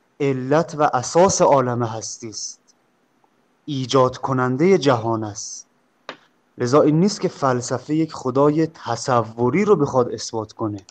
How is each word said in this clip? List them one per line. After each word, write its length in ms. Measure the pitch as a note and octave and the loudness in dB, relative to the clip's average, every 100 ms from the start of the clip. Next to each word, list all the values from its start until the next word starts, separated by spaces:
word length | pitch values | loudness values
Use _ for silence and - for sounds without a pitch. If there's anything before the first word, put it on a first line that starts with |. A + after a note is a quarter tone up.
| _ - | _ -4
علت 560 | C#3 C3 B2+ D#3 E3+ D3 | -2 -2 0 0 0 -2
و 120 | D3 | 0
اساس 480 | B2+ - E3 F#3+ F#3+ | 0 0 4 4 4
عالم 420 | E3 C#3 B2 A#2+ | 4 4 2 -2
هستی 460 | A2+ A2+ - - A2+ | -4 -6 -12 -14 -14
است، 300 | G#2 - - _ _ _ _ _ _ _ _ _ _ - | -12 -14 -16 _ _ _ _ _ _ _ _ _ _ -8
ایجاد 520 | C3+ B2 C3+ B2+ B2+ | -6 0 4 4 2
کننده 600 | - C3 B2+ C3 F3+ F#3 | -2 0 0 2 4 4
جهان 460 | C#3 A#2 A2+ A2+ | 4 2 0 -4
است. 440 | G#2+ G2+ - - - _ _ _ - - _ _ _ - | -6 -10 -14 -16 -20 _ _ _ -20 -20 _ _ _ -8
لذا 240 | A#2+ D3 | 2 4
این 180 | D3+ D#3 | 4 4
نیست 220 | G3+ - | 2 0
که 60 | F3 | -6
فلسفه 680 | - C3 B2 A#2+ B2+ - D#3 | -2 -2 -2 -4 -6 -4 -4
یک 180 | D#3+ | -4
خدای 540 | - C3 C3 D3 D3+ D#3+ | -6 -4 2 2 2 -2
تصوری 960 | - A#2 A2+ - A#2+ A2+ A#2 B2 E3 G#3 | -4 -6 -6 0 0 0 -2 0 2 2
رو 100 | F#3 | 2
بخواد 360 | C#3 C3 A#2 | 2 0 -2
اثبات 420 | A2+ - A2+ G#2 | -4 -8 -8 -8
کنه. 240 | - A2 G2+ - | -8 -8 -8 -14